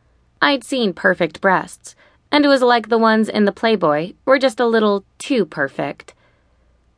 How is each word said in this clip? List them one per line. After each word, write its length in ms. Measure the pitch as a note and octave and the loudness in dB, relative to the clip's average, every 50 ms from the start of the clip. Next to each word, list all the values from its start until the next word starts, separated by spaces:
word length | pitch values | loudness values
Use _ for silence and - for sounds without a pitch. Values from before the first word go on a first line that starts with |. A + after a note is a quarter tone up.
| _ _ _ _ _ _ _ - | _ _ _ _ _ _ _ -2
I'd 220 | - C#4+ C#4+ C4+ - | -2 0 -2 -2 -4
seen 280 | - C#4 B3+ A#3 G3 | -4 -4 -2 -2 -2
perfect 480 | E3+ - - G3 F3+ - F3+ D#3+ D#3+ - | -2 -2 0 0 0 0 -2 -4 -4 -2
breasts, 560 | - G3 F#3 D#3+ - - - - - - - _ _ _ _ _ _ - | 0 0 0 0 -2 -6 -16 -20 -20 -20 -20 _ _ _ _ _ _ -2
and 140 | - D4 C#4+ | 0 2 4
it 40 | C#4+ | 4
was 140 | C#4 C4 B3 | 4 4 4
like 260 | A#3+ A#3+ A#3+ A3 A3 | 2 2 0 0 0
the 80 | A#3 A3+ | 0 2
ones 320 | A3+ A3+ A3 A3 A3 A3 | 2 2 2 2 0 0
in 160 | - G#3+ G#3 | 0 0 0
the 60 | G3+ | 0
Playboy 600 | G3 - - A3+ A3+ G3 F3 D3+ D3 D3+ E3 F3+ - _ - | 0 -2 -2 -2 0 0 0 0 0 -2 -4 -8 -12 _ -2
were 140 | - C4 C#4 | 0 0 2
just 200 | C4 C4 - - | 2 0 -2 0
a 60 | B3 | -2
little 400 | A#3 A3+ A3+ G#3+ G#3 G3+ G3 - _ _ - | 0 0 2 2 0 0 -2 -6 _ _ -12
too 260 | - - C#4+ A#3+ F3+ | -6 -4 -2 -2 -2
perfect. 720 | - - D#3 C#3+ C3+ - - D3+ C#3+ D3+ - - - - _ _ _ _ _ _ _ _ _ _ _ _ _ _ _ _ | -2 -4 -6 -6 -6 -4 -6 -8 -8 -10 -12 -18 -20 -20 _ _ _ _ _ _ _ _ _ _ _ _ _ _ _ _